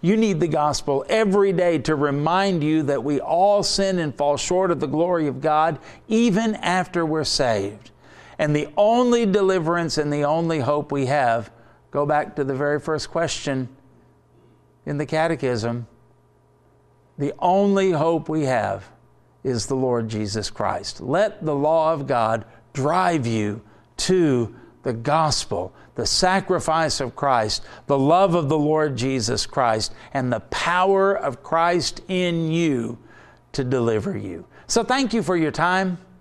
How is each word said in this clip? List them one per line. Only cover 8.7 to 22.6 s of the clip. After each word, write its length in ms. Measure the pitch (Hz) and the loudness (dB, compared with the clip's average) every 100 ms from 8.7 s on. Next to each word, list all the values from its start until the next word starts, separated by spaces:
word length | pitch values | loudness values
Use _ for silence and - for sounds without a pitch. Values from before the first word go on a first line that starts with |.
| - | 2
only 500 | 208 240 247 240 226 | 4 4 4 2 2
deliverance 720 | 196 190 185 160 175 165 151 | 2 4 2 2 0 -2 -2
and 140 | 147 | -2
the 120 | 147 | 0
only 360 | 143 160 165 160 | 0 0 0 -2
hope 300 | 123 147 147 | 0 -2 -2
we 160 | 143 127 | -2 0
have, 460 | 147 123 113 107 - - _ _ | 2 2 0 -4 -18 -20 _ _
go 120 | 143 | -4
back 300 | 147 151 139 - | 0 0 0 -4
to 60 | |
the 100 | 135 | -4
very 260 | 131 147 147 | -2 -2 -2
first 320 | 151 156 - | -2 -6 -4
question 560 | 165 165 - - 135 123 - _ - _ _ _ _ _ _ _ _ - | -4 -4 -4 -6 -6 -6 -12 _ -20 _ _ _ _ _ _ _ _ -8
in 120 | 147 | -6
the 80 | 147 | -2
catechism, 800 | 156 165 160 131 123 113 120 117 _ _ _ _ _ _ _ _ _ _ _ _ - | 0 0 0 -2 -2 -2 -6 -10 _ _ _ _ _ _ _ _ _ _ _ _ -6
the 160 | 143 - | -6 0
only 540 | 180 190 202 196 190 | 2 4 4 2 2
hope 360 | 160 160 170 156 | 2 2 0 -2
we 180 | 156 139 | -2 0
have 440 | 123 101 98 - - _ _ _ _ | 0 0 -4 -10 -20 _ _ _ _
is 220 | 131 123 - | -4 -2 -2
the 100 | 131 | -2
Lord 320 | 131 120 113 | 0 0 -2
Jesus 420 | 107 107 107 101 | -4 -4 -4 -6
Christ. 500 | - 101 90 - - | -4 -4 -4 -8 -10
Let 440 | - 156 208 - | -4 0 0 -2
the 100 | 156 | -4
law 380 | 143 147 165 156 | -2 2 2 2
of 160 | 165 135 | -2 -2
God 360 | 127 110 113 107 - | 0 2 0 -4 -20